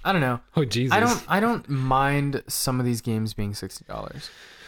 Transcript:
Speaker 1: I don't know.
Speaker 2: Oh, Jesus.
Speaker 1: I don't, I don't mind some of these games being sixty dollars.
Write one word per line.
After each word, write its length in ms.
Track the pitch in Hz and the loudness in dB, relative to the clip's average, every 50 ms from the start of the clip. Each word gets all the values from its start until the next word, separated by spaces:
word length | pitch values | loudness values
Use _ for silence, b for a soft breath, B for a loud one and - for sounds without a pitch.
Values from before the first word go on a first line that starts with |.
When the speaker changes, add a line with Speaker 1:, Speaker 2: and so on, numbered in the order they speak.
| - | -2
Speaker 1:
I 80 | 160 196 | 0 2
don't 80 | 180 | 2
know. 200 | 143 127 123 117 - _ - | 2 2 0 -2 -6 _ 0
Speaker 2:
Oh, 80 | 165 151 | 0 0
Jesus. 300 | 117 104 117 127 135 170 | 0 0 0 0 2 4
Speaker 1:
I 40 | 208 | 4
don't, 240 | 226 240 240 165 - - | 4 4 2 2 0 0
I 120 | 160 190 | 0 2
don't 280 | 214 233 240 185 - - | 2 2 0 -2 -2 -4
mind 760 | 143 135 131 131 131 131 135 139 143 143 143 143 139 131 - | -4 -2 0 2 2 4 4 4 2 2 0 0 -2 -4 -4
some 320 | - - - - - 127 127 | -4 -6 -4 -2 0 0 0
of 80 | 127 | 0
these 140 | 123 120 113 | 0 0 -2
games 340 | - 120 113 110 110 110 - | -2 -2 -2 0 -2 -2 -4
being 200 | - 104 101 104 | -4 -4 -4 -4
sixty 300 | - - 95 - - - | -6 -8 -10 -12 -12 -14
dollars. 440 | - - 110 - - - 139 - - B B B B B B B | -12 -10 -10 -10 -10 -10 -12 -14 -16 B B B B B B B